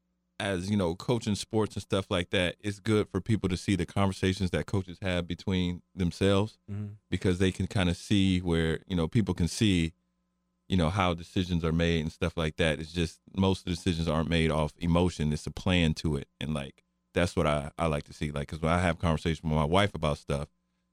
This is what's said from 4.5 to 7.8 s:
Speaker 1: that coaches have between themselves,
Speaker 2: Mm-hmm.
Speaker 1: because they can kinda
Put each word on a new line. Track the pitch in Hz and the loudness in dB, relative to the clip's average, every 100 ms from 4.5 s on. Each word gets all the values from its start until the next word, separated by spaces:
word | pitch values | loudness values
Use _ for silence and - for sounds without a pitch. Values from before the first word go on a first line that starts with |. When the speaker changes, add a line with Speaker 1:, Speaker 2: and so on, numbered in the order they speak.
Speaker 1:
that | 80 78 | -2 -2
coaches | 101 92 85 | -4 -6 -8
have | 95 90 85 | -4 -2 -4
between | 87 - 92 87 87 - 92 | -6 -2 0 0 -4 -10 -4
themselves, | 87 - 95 98 110 - - | -2 2 2 2 0 -6 -12
Speaker 2:
Mm-hmm. | 101 104 107 _ | -10 -10 -12 _
Speaker 1:
because | 98 98 87 | -2 0 2
they | 95 | 2
can | - 92 | 2 -2
kinda | 101 | 0